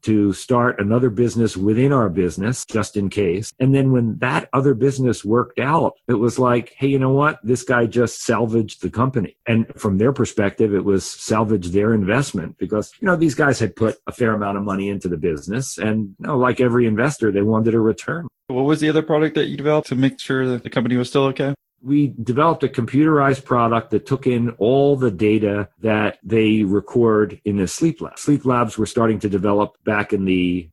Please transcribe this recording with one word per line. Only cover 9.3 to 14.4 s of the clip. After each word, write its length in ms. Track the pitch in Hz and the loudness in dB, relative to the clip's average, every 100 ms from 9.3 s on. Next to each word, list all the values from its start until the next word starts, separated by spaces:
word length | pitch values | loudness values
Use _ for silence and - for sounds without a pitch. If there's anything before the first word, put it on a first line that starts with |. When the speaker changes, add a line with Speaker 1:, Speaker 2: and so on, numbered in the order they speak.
| - | -8
Speaker 1:
And 220 | - 117 110 | -2 0 0
from 240 | - 107 95 | -4 -2 2
their 140 | 120 | 2
perspective, 600 | 131 107 - 101 - 113 | 2 -2 0 -2 0 0
it 120 | 101 | 0
was 180 | 98 98 | 0 0
salvage 640 | - - - 110 110 107 87 | -2 -10 -2 0 0 -2 0
their 220 | 98 107 | 0 2
investment 640 | 110 92 120 143 98 78 - | 0 2 0 -2 -6 -8 -8
because, 340 | 87 107 - - | -4 -4 -4 -4
you 60 | 196 | -2
know, 100 | 175 | 2
these 180 | 160 | 0
guys 240 | 127 143 123 | 2 0 0
had 160 | 107 | -2
put 220 | - 110 - - | -2 -4 -4 -10
a 60 | |
fair 220 | - 117 | -2 0
amount 220 | 107 | 0